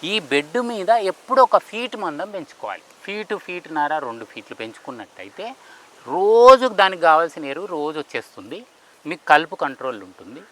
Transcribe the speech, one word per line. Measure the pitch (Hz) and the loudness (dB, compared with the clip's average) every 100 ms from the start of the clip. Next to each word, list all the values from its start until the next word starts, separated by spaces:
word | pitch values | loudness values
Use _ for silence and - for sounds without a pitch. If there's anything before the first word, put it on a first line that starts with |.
ఈ | 156 214 | -4 -6
బెడ్ | 147 143 147 240 | 0 -2 0 -4
మీద | 240 226 185 | -4 -6 0
ఎప్పుడు | 233 190 175 - 262 | 0 0 -6 -2 4
ఒక | 254 202 | 6 4
ఫీట్ | - 214 240 226 | 0 -10 -10 -8
మందం | 190 147 190 | -8 -8 -10
పెంచుకోవాలి. | 196 151 - 104 90 _ _ | -12 -14 -14 -12 -12 _ _
ఫీటు, | - 208 214 208 | -12 -10 -8 -10
ఫీటున్నర, | - 175 165 156 147 156 | -10 -14 -8 -4 -2 -2
రెండు | 135 117 110 | -6 -10 -14
ఫీట్లు | - 101 - | -18 -18 -14
పెంచుకున్నట్టయితే | 113 110 - 123 98 - 95 - 214 262 - - - _ - | -14 -12 -16 -16 -16 -18 -20 -14 -16 -16 -20 -20 -20 _ -8
రోజుకు | 151 202 226 240 262 254 | -2 4 8 10 8 6
దానికి | 196 190 185 | 2 0 4
కావాల్సిన | 165 160 165 165 143 | 4 4 2 -6 -10
ఎరువు | 139 196 | -10 -8
రోజు | 165 147 156 | -6 -6 -6
వచ్చేస్తుంది, | 143 123 - - 98 160 247 _ _ _ 147 | -8 -10 -10 -20 -16 -16 -18 _ _ _ -12
మీకు | 170 - | -12 2
కలుపు | 151 160 185 | 2 2 -6
కంట్రోల్ | 147 131 131 117 | -6 -6 -8 -10
ఉంటుంది. | 92 92 - 135 202 | -14 -20 -20 -20 -20